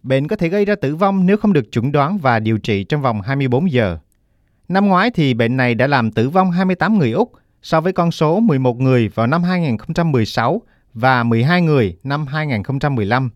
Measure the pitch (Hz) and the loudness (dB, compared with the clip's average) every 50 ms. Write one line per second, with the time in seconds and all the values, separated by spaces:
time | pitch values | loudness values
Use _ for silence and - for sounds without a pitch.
0 | - 127 131 135 139 156 - - 170 165 175 208 202 196 208 202 - 135 151 160 | -2 -2 -2 -2 0 -2 -4 -2 -2 -2 0 0 0 0 -2 -2 -2 -6 -2 0
1 | 202 196 196 190 185 180 202 208 - 208 196 147 120 - - 123 110 139 143 147 | 0 0 2 2 2 2 2 2 2 2 2 2 0 0 -4 -2 -2 0 0 0
2 | 139 147 202 208 147 131 117 113 107 107 113 104 - - 107 98 98 - 156 147 | 0 0 -2 -2 0 0 0 2 0 0 -2 -2 0 -2 -2 -2 -2 -2 -4 -2
3 | 135 127 113 104 95 113 139 143 139 131 120 131 175 190 135 123 113 95 85 78 | 0 -2 -2 -2 -4 -4 -4 -2 0 0 0 0 0 0 0 0 0 0 -4 -6
4 | _ _ _ _ _ _ _ _ _ _ _ _ _ _ 175 190 202 202 190 180 | _ _ _ _ _ _ _ _ _ _ _ _ _ _ 0 2 2 4 2 2
5 | 196 247 240 - 156 135 123 110 117 113 123 131 127 123 120 110 123 139 143 131 | 2 0 0 0 0 0 2 0 0 0 0 0 0 0 0 0 0 2 2 0
6 | 117 110 - - 110 131 160 185 185 185 170 175 190 185 185 180 156 185 220 208 | 0 0 0 0 -2 0 2 0 0 2 0 0 0 0 0 0 0 0 2 2
7 | 151 113 113 175 240 - _ _ _ _ _ _ _ - - 160 156 185 185 - | 2 2 0 0 -2 -4 _ _ _ _ _ _ _ -2 0 0 0 0 0 0
8 | 175 170 160 - 160 151 165 202 233 226 151 131 131 127 117 120 131 131 131 123 | 0 -2 0 0 0 0 2 2 2 2 2 2 2 0 0 0 0 2 4 2
9 | 113 101 - - 113 117 147 170 175 175 185 180 170 147 113 104 - - 165 - | 2 0 0 -2 0 0 0 0 0 0 -2 -2 -2 -2 -2 -4 -6 -6 -4 -2
10 | 170 170 143 123 110 - - - 113 123 165 233 - _ _ _ _ _ _ 113 | 0 0 0 0 0 0 -2 -2 -2 -2 -2 -4 -6 _ _ _ _ _ _ -2
11 | 120 131 131 123 117 120 117 113 120 143 175 180 175 160 151 139 117 95 87 _ | 0 2 2 2 2 2 2 2 2 2 2 2 2 2 2 2 2 0 -4 _
12 | _ 135 139 147 156 135 139 156 156 147 131 104 95 - 135 139 156 147 139 120 | _ -6 -6 -6 -6 -6 -6 -6 -4 -4 -4 -4 -4 -4 -6 -2 -2 -2 -2 -2
13 | 104 95 117 127 131 123 - | -2 0 0 0 -2 -4 -8